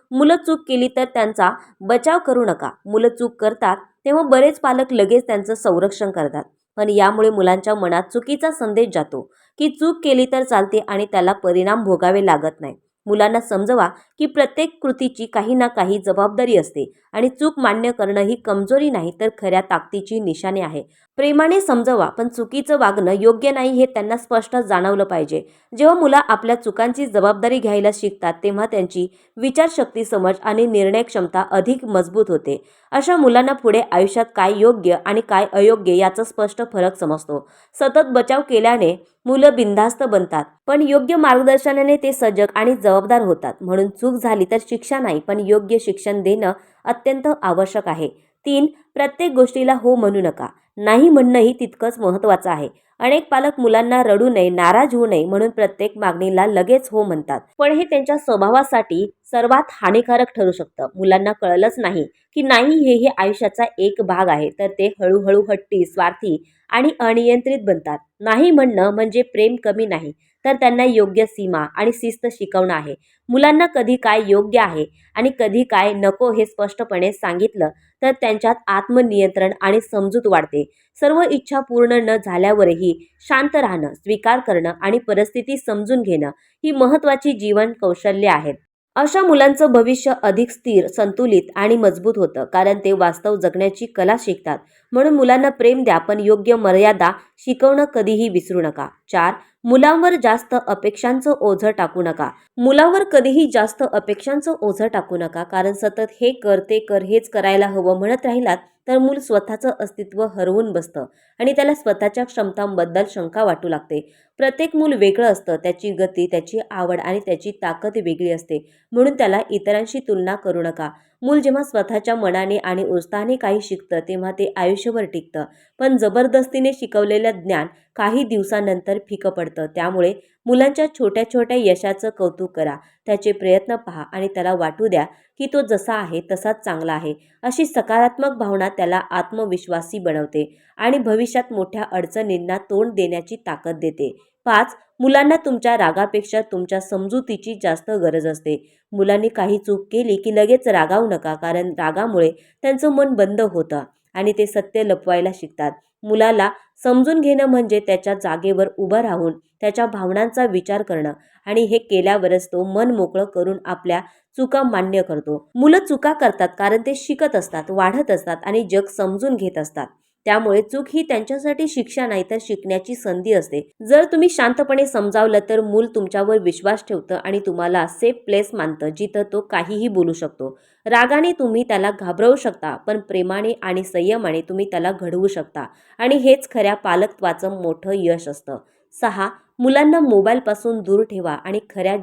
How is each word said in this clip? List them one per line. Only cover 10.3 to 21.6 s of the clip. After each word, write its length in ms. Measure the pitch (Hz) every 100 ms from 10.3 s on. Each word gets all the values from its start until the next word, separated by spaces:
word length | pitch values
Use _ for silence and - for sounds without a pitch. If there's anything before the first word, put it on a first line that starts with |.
तर 100 | 262
चालते 360 | 262 220 196 214
आणि 280 | - 202 208
त्याला 200 | 196 180
परिणाम 500 | 196 185 180 185 226
भोगावे 400 | 196 180 180 196 190
लागत 340 | 151 156 -
नाही. 140 | 147 - _ _ 208
मुलांना 340 | 208 214 226
समजवा 480 | 233 240 208 247 180 - _ -
की 80 | 302
प्रत्येक 520 | 294 269 - 320 -
कृतीची 420 | 269 254 254 254 226
काही 280 | 220 214
ना 120 | 254 240
काही 300 | 240 185 202 190
जबाबदारी 500 | 190 202 208 247 202
असते 360 | 151 147 135 _ _
आणि 160 | 214 247
चूक 280 | 254 302 311
मान्य 320 | 233 214 240
करणं 280 | 240 202 202
ही 140 | 202 240
कमजोरी 520 | - 196 196 269 294
नाही, 200 | 220 165 170
तर 80 | 220 220
खऱ्या 220 | 196 185
ताकदीची 580 | 190 170 - 202 196 220
निशाणी 400 | 196 156 190 196
आहे. 220 | 165 151 - _ _ -
प्रेमाने 420 | 285 294 320 392